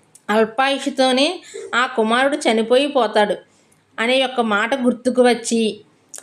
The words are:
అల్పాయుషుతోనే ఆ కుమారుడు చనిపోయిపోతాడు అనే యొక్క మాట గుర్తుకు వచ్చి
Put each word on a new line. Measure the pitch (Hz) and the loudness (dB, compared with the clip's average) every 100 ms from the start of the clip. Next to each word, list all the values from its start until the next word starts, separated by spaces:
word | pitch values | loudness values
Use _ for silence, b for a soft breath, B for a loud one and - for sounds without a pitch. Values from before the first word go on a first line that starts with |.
| _ - - | _ -14 -2
అల్పాయుషుతోనే | 208 220 220 269 277 277 - 262 254 302 359 B B B 233 | 0 0 0 0 0 -4 0 2 2 0 -2 B B B -2
ఆ | 254 | -2
కుమారుడు | - 220 240 269 302 | 0 0 2 0 0
చనిపోయిపోతాడు | 269 226 220 254 285 285 214 214 202 180 - b b b _ - | 0 0 2 2 2 0 2 2 0 -2 -8 b b b _ -6
అనే | 226 262 | -2 0
యొక్క | 254 254 | 0 -2
మాట | 226 202 226 277 | -2 0 -2 -2
గుర్తుకు | 247 240 254 247 | -4 -2 -2 2
వచ్చి | 247 240 - 233 220 - - _ _ - | 2 2 -2 0 -2 -4 -16 _ _ -8